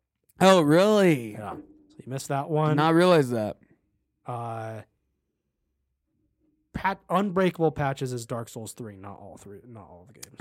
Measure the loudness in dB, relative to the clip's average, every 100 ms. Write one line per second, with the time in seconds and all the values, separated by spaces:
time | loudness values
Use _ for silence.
0 | _ _ _ 2 6 6 6 4 4 4
1 | 4 2 -2 -10 -12 -14 -16 _ _ -20
2 | -14 -12 -6 -6 -2 0 2 2 4 4
3 | 6 6 4 -2 -4 -8 _ _ _ _
4 | _ _ -12 -10 -10 -10 -12 -14 -18 _
5 | _ _ _ _ _ _ _ _ _ _
6 | _ _ _ _ _ _ _ -6 -6 -6
7 | -4 -4 -2 0 -2 0 -2 -2 -4 -6
8 | -8 -8 -10 -10 -10 -14 -14 -14 -18 -16
9 | -18 -18 -20 -20 -20 -20 -20 -20 -20 -20
10 | -20 -20 -18 -2